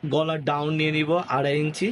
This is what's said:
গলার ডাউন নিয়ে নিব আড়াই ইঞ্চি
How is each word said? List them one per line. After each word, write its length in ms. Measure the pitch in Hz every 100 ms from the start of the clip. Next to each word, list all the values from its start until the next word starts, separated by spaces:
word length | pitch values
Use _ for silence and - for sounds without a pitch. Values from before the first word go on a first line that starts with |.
| 151
গলার 260 | 139 156 160 143
ডাউন 220 | 147 151 156
নিয়ে 140 | 156 156
নিব 140 | 151 175 180 127
আড়াই 200 | 143 143
ইঞ্চি 240 | 151 151 196